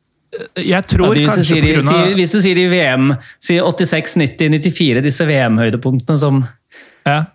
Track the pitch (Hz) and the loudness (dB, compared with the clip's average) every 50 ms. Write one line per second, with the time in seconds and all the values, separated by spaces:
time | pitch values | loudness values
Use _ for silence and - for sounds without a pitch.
0 | _ _ _ _ _ _ - - - - _ 185 - - 180 190 190 - - 180 | _ _ _ _ _ _ -16 -16 -16 -12 _ -6 -2 0 0 0 0 0 0 2
1 | 180 202 226 - - 214 214 190 165 147 165 156 143 - 160 147 131 147 - - | 2 2 2 2 2 2 2 2 2 2 2 2 2 2 2 2 2 2 2 2
2 | 180 190 202 185 180 160 - 208 180 190 180 175 185 180 180 180 156 131 131 131 | 2 2 0 0 0 0 0 0 2 2 2 2 2 2 2 0 0 0 0 0
3 | 131 139 139 127 - - - _ - - 170 175 143 170 - - 180 - 170 156 | 0 0 0 -2 -6 -14 -18 _ -4 -2 0 0 0 0 0 -2 -2 -2 -2 -4
4 | 151 - - 175 151 127 - - 160 151 156 151 151 175 - - 170 135 117 127 | -4 -2 -2 -2 -2 -2 -2 -2 0 0 0 0 0 -2 -2 0 0 0 0 0
5 | 139 147 135 - 165 151 147 135 123 113 110 113 117 113 113 117 - 131 135 127 | 0 0 -2 0 -2 0 0 0 0 0 0 0 0 0 -2 -2 -2 -2 -2 -2
6 | - - 156 143 147 143 139 135 123 120 - _ _ _ - - - - _ _ | -2 -2 -2 0 0 0 0 0 -2 -4 -8 _ _ _ -20 -20 -20 -20 _ _
7 | _ 143 147 151 160 - _ | _ -2 -2 -2 -4 -6 _